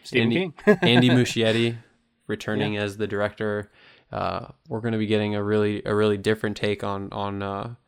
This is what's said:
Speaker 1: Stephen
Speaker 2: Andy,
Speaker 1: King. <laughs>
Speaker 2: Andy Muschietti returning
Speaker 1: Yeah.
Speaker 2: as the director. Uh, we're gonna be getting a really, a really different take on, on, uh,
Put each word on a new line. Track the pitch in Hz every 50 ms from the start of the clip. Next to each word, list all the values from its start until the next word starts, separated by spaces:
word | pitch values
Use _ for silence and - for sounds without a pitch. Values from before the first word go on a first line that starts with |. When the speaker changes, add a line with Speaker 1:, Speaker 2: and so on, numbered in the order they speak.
| -
Speaker 1:
Stephen | - - 127 113 113 117
Speaker 2:
Andy, | 170 190 175 - - -
Speaker 1:
King. | 208 208 185
<laughs> |
Speaker 2:
Andy | - 170 120 123 123 127
Muschietti | 123 127 120 - - 117 113 110 110 113 117 117 117 117 - _ _ _ _ _ _ _ _ -
returning | 110 107 - - 107 107 107 104 104
Speaker 1:
Yeah. | 104
Speaker 2:
as | 104 101 101 104
the | 107 98
director. | 104 101 104 104 - - 110 107 104 104 98 - _ _ - - - _ _ _
Uh, | - 101 95 90 90 92 - - - _ _ -
we're | 135 113
gonna | 110 117 113 110
be | 107
getting | 104 110 104 107 104 104
a | 104 101
really, | 104 107 107 104 104 104 101 -
a | - 107
really | 104 107 107 104 101
different | 98 107 110 107 - 110 104 -
take | - 104 104 98 -
on, | 104 101 98 98 98 -
on, | 104 101 101 98 98
uh, | 101 98 98 98 110 120 120 - _